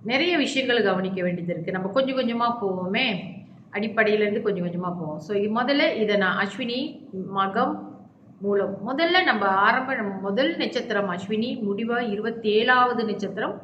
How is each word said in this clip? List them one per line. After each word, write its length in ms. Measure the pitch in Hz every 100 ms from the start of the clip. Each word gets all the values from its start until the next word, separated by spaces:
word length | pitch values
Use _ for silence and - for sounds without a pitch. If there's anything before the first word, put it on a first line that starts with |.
| 208
நிறைய 220 | 262 349 339
விஷயங்கள் 420 | 269 269 247 240 196
கவனிக்க 280 | 185 185 185 180
வேண்டியது 260 | 175 170
இருக்கு. 200 | 165 190 185
நம்ம 140 | 185 226
கொஞ்சம் 220 | 262 262
கொஞ்சமா 280 | 233 233 240 180
போவோமே, 440 | 196 185 180 214 254 185 - - - - - 196
அடிப்படையிலேருந்து 680 | 220 233 214 214 208 214 208
கொஞ்சம் 200 | 185 175
கொஞ்சமா 240 | 175 180 175
போவோம். 220 | 156 156 -
So, 60 | 202
இ-, 80 | 208 220
முதல்ல 320 | 254 285 320 226
இதை 140 | 208 202
நான் 140 | 180 185
அஸ்வினி, 360 | 202 - 233 247 302 - - 190 185 196
மகம், 360 | 196 202 269 302 - - - - - -
மூலம். 300 | 202 202 190 190 226
முதல்ல 340 | 269 339 359 349
நம்ம 140 | 220 202 190 202
ஆரம்ப, 240 | 247 262 262
நம்ம 140 | 202 190 196
முதல் 240 | 202 302 330
நட்சத்திரம் 480 | 247 247 - 208 202 175
அஸ்வினி, 340 | 196 214 247 262 208
முடிவா 300 | 202 226 240 240
இருபத்தேழாவது 880 | 202 226 226 214 208 254 254 247 226 214
நட்சத்திரம் 440 | 202 190 196 269 -